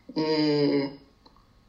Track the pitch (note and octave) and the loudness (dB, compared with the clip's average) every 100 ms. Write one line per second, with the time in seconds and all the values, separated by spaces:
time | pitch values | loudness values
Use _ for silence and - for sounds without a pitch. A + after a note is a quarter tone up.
0 | - - D#3 D#3 D3+ D3 C#3+ C#3+ C#3 C#3 | -12 -6 -2 0 2 2 2 2 -2 -8
1 | - _ _ _ _ _ | -20 _ _ _ _ _